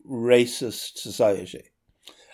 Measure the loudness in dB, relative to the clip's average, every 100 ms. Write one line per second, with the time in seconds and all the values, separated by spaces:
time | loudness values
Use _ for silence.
0 | -12 -4 4 6 4 -2 -8 -8 -12 -12
1 | -12 0 0 0 -6 -16 -20 _ _ _
2 | -20 -20 _